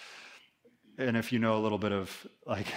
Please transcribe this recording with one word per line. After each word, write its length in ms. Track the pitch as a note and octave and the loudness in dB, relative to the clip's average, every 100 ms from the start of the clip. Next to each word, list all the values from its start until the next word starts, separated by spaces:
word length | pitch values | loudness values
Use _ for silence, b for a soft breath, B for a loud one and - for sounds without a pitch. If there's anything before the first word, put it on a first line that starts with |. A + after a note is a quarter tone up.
| B B B B B _ - _ - - | B B B B B _ -20 _ -16 -2
And 180 | C3 A2+ | 0 2
if 160 | A2+ | 2
you 60 | A#2+ | 2
know 180 | A2+ A2 | 4 4
a 60 | |
little 160 | A2 G#2 | 2 2
bit 140 | G#2 | 2
of, 340 | G2+ F#2 - - _ | 0 -2 -10 -16 _
like, 220 | - G#2 - | -6 -4 -2